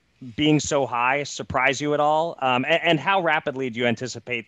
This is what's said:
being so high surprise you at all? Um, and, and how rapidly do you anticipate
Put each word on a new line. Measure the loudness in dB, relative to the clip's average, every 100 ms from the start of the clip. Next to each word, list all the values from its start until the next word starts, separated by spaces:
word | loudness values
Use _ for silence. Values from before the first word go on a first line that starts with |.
| _ -20 -12 0
being | 2 4
so | 2 -2 0
high | 0 0 0
surprise | -4 -10 -4 0 0 0
you | -2
at | 0
all? | 2 2 0 -2
Um, | 0 0 2
and, | 2
and | 2 2
how | 2 0
rapidly | 2 0 -2 -4 -6
do | 0
you | 0
anticipate | 0 -4 -10 -8 -8